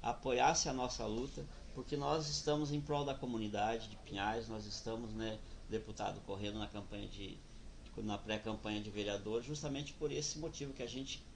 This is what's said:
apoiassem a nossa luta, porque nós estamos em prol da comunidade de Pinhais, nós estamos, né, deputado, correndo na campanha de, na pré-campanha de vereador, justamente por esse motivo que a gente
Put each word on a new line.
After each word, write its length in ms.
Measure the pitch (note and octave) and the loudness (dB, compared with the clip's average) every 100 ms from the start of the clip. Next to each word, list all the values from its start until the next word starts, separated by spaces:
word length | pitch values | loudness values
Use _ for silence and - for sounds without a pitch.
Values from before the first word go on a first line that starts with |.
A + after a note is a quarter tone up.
apoiassem 680 | - A#2+ C3+ B2 C3+ E3 D#3+ | 0 0 4 8 8 8 4
a 40 | |
nossa 300 | C3 B2+ - A2 | 2 0 0 0
luta, 380 | A2+ C3+ C#3+ C#3 - - | 0 0 -4 -8 -8 -8
porque 220 | - B2+ D3 | -8 -2 2
nós 320 | C#3+ D#3 D3+ | 4 4 4
estamos 440 | D3 - D3 D3 | 0 4 4 4
em 80 | D3 | 2
prol 240 | C#3+ C#3+ | 2 2
da 100 | C#3 | 2
comunidade 720 | C3 B2+ A#2 G#2+ G#2 G#2+ A2+ - | 0 0 0 2 4 4 2 -2
de 80 | - | -10
Pinhais, 500 | - G2 G2+ A#2 A2+ | -6 0 2 2 -2
nós 180 | A2 G#2 | -4 -4
estamos, 440 | G#2 A2+ A2+ A#2 | -4 -2 -2 -2
né, 260 | G#2+ A2 G#2+ - - - | -2 -2 -2 -8 -10 -2
deputado, 500 | A2 A2 G#2+ G2+ G2+ - | -2 -2 -2 0 -2 -4
correndo 320 | G2 G#2 G#2+ | -2 0 0
na 80 | G2+ | -2
campanha 400 | G#2 G2 G#2 G2+ | -4 -6 -6 -6
de, 300 | G2+ G2 - - - - - - - | -6 -8 -8 -12 -12 -10 -10 -10 -4
na 200 | G#2+ G#2 | 0 0
pré-campanha 600 | G#2+ G#2+ A2+ G#2 G#2+ G#2 | 0 0 0 -2 0 -2
de 80 | G#2 | -2
vereador, 520 | G2+ G#2 G2+ G#2 A2+ | 0 0 0 2 0
justamente 500 | A#2+ D3+ D3 C#3 C#3+ | 0 -2 -2 -2 -4
por 160 | - D3+ | -2 0
esse 260 | C#3+ D3 D#3 | 0 0 -2
motivo 340 | A#2+ - C#3+ | -4 -4 -6
que 80 | C3+ | -4
a 60 | A#2 | -4
gente 360 | B2 C3+ - - | -4 -4 -6 -8